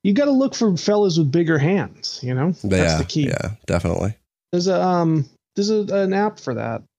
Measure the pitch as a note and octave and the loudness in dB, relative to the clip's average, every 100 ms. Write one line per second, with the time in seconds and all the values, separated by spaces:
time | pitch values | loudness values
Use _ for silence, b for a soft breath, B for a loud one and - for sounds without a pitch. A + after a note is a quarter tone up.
0 | G3 G3+ C#4+ C4 C4+ - A3+ F3 - G#3 | 2 2 2 2 2 0 0 0 0 2
1 | G3+ D#3+ D3 E3 D#3+ D#3 D3 G3 - - | 2 2 2 2 2 2 2 0 -2 -8
2 | - - B2 B2+ D#3+ F3 G2+ F#2 E2+ D#2+ | -14 -8 -4 -2 -2 -2 0 2 2 0
3 | E2+ D#3 C#3 - - G#2+ - F2 F2 F2 | -2 -2 -2 -2 -6 -8 -4 -2 0 -2
4 | F#2+ - _ _ _ F3+ F3+ F3 F#3 F3 | -4 -8 _ _ _ -2 0 0 0 2
5 | E3+ D#3+ C#3+ _ _ - G3+ G#3+ G3+ G3+ | 2 0 -2 _ _ -4 0 0 0 -2
6 | F#3+ F#3+ G#3+ G#3 - A2+ A2+ A2+ - | 0 0 -2 -4 -8 -6 -6 -8 -12